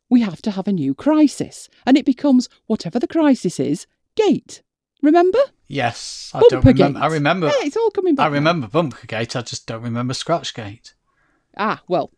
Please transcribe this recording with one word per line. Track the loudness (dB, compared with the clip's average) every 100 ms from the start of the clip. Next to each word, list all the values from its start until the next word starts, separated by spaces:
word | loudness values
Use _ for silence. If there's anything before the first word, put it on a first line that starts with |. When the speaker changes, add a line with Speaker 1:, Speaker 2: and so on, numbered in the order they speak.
| 0
Speaker 1:
we | 0
have | 0 -4
to | -6
have | -4 -4
a |
new | -2 -2
crisis. | -2 0 4 4 2 -10 -12 -20 _ 2
And | 2
it | 2
becomes, | -2 2 2 0 _ -6
whatever | -6 -4 -6
the | -4
crisis | 0 2 2 -2 -4
is, | -4 -4 -8 _ _ -2
gate. | 0 0 -4 -20 _ _ _ _
Remember? | 2 4 4 2 -2 _ -10
Speaker 2:
Yes, | -4 -4 -4 -14 -16 -8
I | 4 4
don't | 6
Speaker 1:
Bumpagate. | 6 6 2 2
Speaker 2:
remem-, |
I | -2
remember. | 0 0 0 0
Speaker 1:
Yeah, | 0 -2
it's | -2
all | -2
coming | -2 0 0
back | 0
Speaker 2:
I |
Speaker 1:
now. |
Speaker 2:
remember | 0 0 -2 -2
Bumpagate, | -2 -4 -6 -10 -8 -6 -8
I |
just | -10 -12 -12
don't | -10
remember | -8 -6 -6
Scratchgate. | -6 -4 -4 -4 -12 -14 -14 -20 _ _ _ _ _ _ -8
Speaker 1:
Ah, | -6 -6 -4
well, | -4 -4